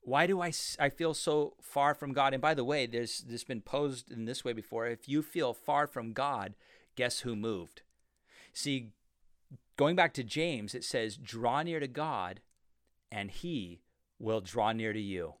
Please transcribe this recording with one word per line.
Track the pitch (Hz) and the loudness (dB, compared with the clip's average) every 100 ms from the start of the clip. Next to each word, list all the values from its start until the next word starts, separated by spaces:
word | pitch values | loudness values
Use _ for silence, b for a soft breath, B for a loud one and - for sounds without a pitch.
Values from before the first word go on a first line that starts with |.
"Why | 123 135 175 | 4 4 6
do | 190 | 4
I, | 175 | 0
s-, | 156 - - | -2 -6 0
I | 143 | 0
feel | - 165 | 2 -2
so | 151 - 151 147 - | 0 2 2 2 -4
far | - - 143 147 | -4 2 4 4
from | 143 | -2
God?" | 135 135 | 2 4
And | 135 | 4
by | 151 | 2
the | 151 | 2
way, | 123 147 123 | 2 2 2
there's, | 117 117 - | 0 -2 -6
this | 127 117 | -8 -10
been | - 123 | -6 -8
posed | - 135 147 127 - | -4 -2 0 -2 -10
in | 117 | -8
this | 113 120 | -6 -4
way | 127 | -4
before. | 113 104 117 117 | -6 -4 -4 -2
If | 117 - | -4 0
you | 143 | 0
feel | 151 175 135 | 0 0 0
far | 113 - 143 147 | -2 0 2 2
from | - 113 | -2 -6
God, | 113 139 127 98 104 b b b | -2 -2 -2 -6 -10 b b b
guess | - 123 - | -2 0 0
who | 123 | -4
moved? | 110 113 101 82 - _ _ _ B B B B | -2 -2 -2 -6 -16 _ _ _ B B B B
See, | - 143 135 117 - _ _ _ _ _ 131 _ - | -6 -2 -2 -4 -18 _ _ _ _ _ -20 _ 4
going | 143 180 | 4 8
back | 170 | 4
to | - | 4
James, | 120 151 170 135 104 123 | -4 0 0 0 -4 -6
it | |
says, | - 131 110 107 | -2 0 0 -4
"Draw | 123 113 120 135 | -10 -2 2 2
near | 170 160 | 0 -2
to | 139 | -4
God, | 123 156 127 90 92 _ _ _ _ _ _ _ | -4 -2 -2 -2 -6 _ _ _ _ _ _ _
and | 104 101 | -6 -4
he | - 175 156 90 85 _ _ _ _ | -4 -4 -4 -4 -10 _ _ _ _
will | 110 110 | -2 -2
draw | 92 - 107 | 0 2 2
near | 113 110 | 2 0
to | 107 | -2
you." | 101 92 82 - | -2 -4 -6 -8